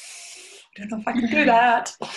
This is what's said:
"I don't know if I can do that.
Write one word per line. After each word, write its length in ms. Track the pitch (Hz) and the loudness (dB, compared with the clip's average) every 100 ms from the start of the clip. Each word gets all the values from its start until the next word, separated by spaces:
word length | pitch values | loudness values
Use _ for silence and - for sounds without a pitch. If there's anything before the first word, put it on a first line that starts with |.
| - - - - - - _ - | -20 -20 -20 -20 -20 -20 _ -16
"I 40 | |
don't 100 | 208 | -12
know 80 | 226 | -8
if 80 | 220 | -4
I 40 | |
can 160 | 233 226 | -2 0
do 160 | 302 269 | 2 4
that. 500 | 233 240 240 - - - | 6 4 2 0 -10 -12